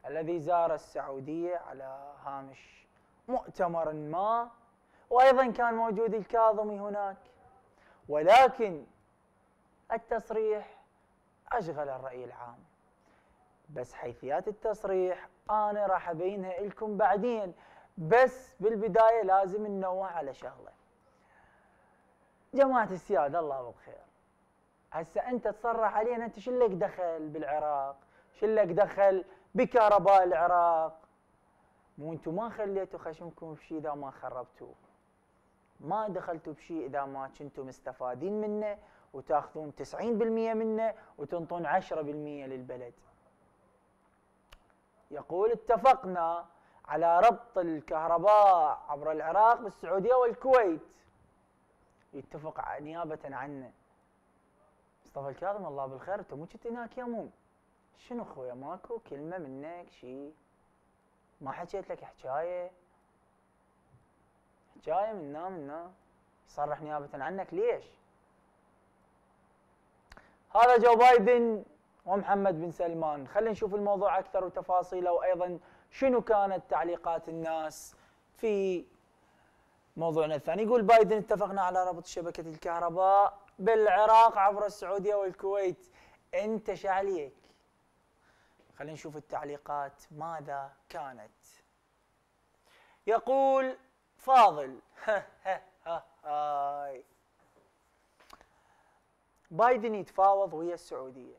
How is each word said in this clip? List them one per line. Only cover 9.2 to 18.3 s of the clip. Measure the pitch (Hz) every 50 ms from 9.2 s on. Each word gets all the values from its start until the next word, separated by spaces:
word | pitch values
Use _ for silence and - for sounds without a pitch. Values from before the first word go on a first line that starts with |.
| _ _ _ _ _ _ _ _ _ _ _ _ _ _
التصريح | 226 226 - - 240 220 208 - 220 220 220 214 214 208 - - - - _ _ _ _ _ _ _ _ _ _ _ _ _ -
أشغل | - 233 190 160 151 143 147 139
الرأي | 135 127 131 135 123 127 123
العام. | 120 120 - 120 120 120 - - _ _ _ _ _ _ _ _ _ _ _ _ _ _ _ _ _ _ _ _ -
بس | 147 - 127 - -
حيثيات | - - 123 117 - - 127 143 175 185
التصريح | 214 202 - - 226 208 202 - 196 190 190 180 180 - - - - _ _ _ -
أنا | 208 214 214 208 208 208 202
راح | 190 190 170 - 175
أبينها | 170 156 180 185 202 202 185 185 185 175
لكم | 202 202 - - 220 214 208
بعدين، | 190 214 185 196 208 196 247 233 220 202 180 165 _ - - - - - _ _
بس | - 160 156 214 240 262 247